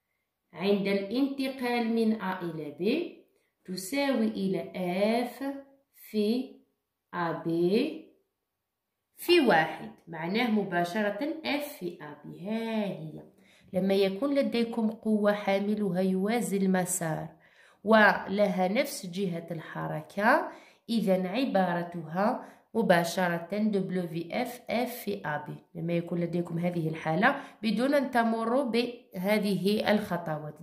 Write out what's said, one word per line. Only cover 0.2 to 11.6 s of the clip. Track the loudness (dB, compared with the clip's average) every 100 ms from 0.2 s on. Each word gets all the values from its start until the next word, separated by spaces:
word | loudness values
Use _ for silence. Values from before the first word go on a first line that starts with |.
| _ _ _
عند | -4 0 2 2
الانتقال | -2 -2 -2 -2 -2 -6 -4 -2 0 0
من | 2 2 0
A | -4 -4
إلى | -6 -6 -10 -4
B | 0 0 -2 -10 _ _ _ _ -12
تساوي | -10 -6 -2 0 0 0
إلى | 0 -2 -2 -4 -6 -4 0 0 0 -2
F | -6 -8 -8 -14 _ _
في | _ -6 0 0 0 -4 -12 _ _ _ _ _
أ | -4 -4
بي | -2 -2 2 4 4 2 -4 -14 _ _ _ _ _ _ _ _ _ _ -8
في | 4 6
واحد، | 6 4 2 -4 -12 -16 -14
معناه | -8 -4 0 2
مباشرة | 0 0 0 0 0 -2 -2 -4 -4
F | -4 -4